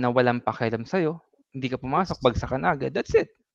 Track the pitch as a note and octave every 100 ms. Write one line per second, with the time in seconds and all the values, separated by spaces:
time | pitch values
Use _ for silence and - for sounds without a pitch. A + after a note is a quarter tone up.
0 | B2 B2 B2 A#2+ A#2 A2 A2+ A2 A2+ F#3+
1 | D#3+ E3 - _ _ C3+ B2+ B2+ C3 D3
2 | F#3 - C3 A2+ C#3 B2+ E3 D3 C3+ C#3+
3 | - A4 - _ _